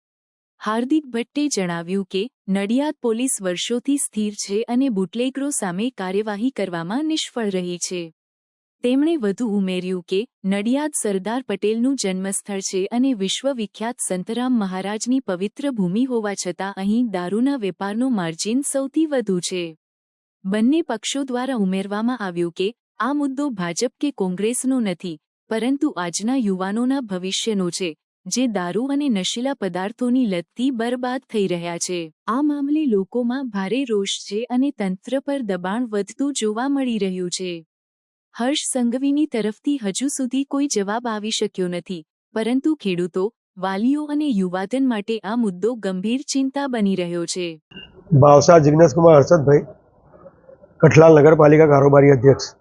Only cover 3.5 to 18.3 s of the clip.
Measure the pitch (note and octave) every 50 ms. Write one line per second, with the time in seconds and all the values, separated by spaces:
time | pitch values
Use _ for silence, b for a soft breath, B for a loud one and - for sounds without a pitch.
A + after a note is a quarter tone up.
3.5 | F3+ F3 - - A#3 B3 - C4+ C#4+ C#4 - - - G#3+ G#3+ G#3 G#3 - - -
4.5 | G3+ G#3+ A#3 - A#3+ B3 C#4 C4+ A3 F#3+ F#3+ F3 - A3+ B3 C4 C4 C#4 C#4 D4
5.5 | C#4+ - A3 F#3 E3+ F#3 A3 C4 - - F#3+ F#3 F#3+ G3+ G#3+ A3 G#3 G3 A3+ C4+
6.5 | - - G3 F#3 F3 E3+ E3 E3+ G#3+ C#4 D#4+ D#4 D#4 D#4 - - - B3 A3 G3+
7.5 | F#3+ F#3 F3+ F3+ F3 E3+ - - F#3 F3+ E3+ E3 - _ _ _ _ _ _ _
8.5 | _ _ _ _ _ _ - B3 B3+ C4+ D4 E4 E4+ D4+ G#3+ G3+ F#3+ - B3+ A3
9.5 | G3+ G#3 F#3+ F#3 F#3 F#3 F3+ F#3 F#3 F3+ E3+ - F#3+ G3 A#3 - _ _ - F#3+
10.5 | G3 G3+ G#3 A#3 B3+ C#4+ D4+ D#4 D4 - - G#3+ G3 F#3+ F#3 G#3 A3+ C4 C4 -
11.5 | G3+ G3 - G#3 A3 A3+ A#3 C4+ C#4 B3+ - F#3+ F#3 F#3 F#3 G3 G3 - - -
12.5 | G3+ G3 G3 - - F#3+ F#3 - A3+ B3 C4 C4+ B3+ G3 G3 F#3+ - - - C4+
13.5 | C#4+ A#3+ G#3+ - - - G#3+ A#3 B3 - - - F#3 F3+ F3 - A3+ A#3 B3 B3+
14.5 | B3+ A3+ G3+ F3+ F#3 F#3 F#3+ G3 G#3+ A3 - A#3 C4 C4+ - - F#3 E3+ G3 G#3
15.5 | _ - C#4 C#4+ B3+ G#3+ F#3 F3 F3+ A3 C4 C4 B3 A3+ G#3+ G#3 G3 - - F3+
16.5 | E3+ - F#3+ G3 G3 F#3+ F#3+ G3+ G#3+ A#3 B3+ A3+ F#3 F3+ F3+ F3+ F#3+ A3 B3 C#4
17.5 | C#4+ C4+ G#3 F#3 E3+ - G3 G3 G#3 A3+ B3+ C4+ B3 G3 E3+ E3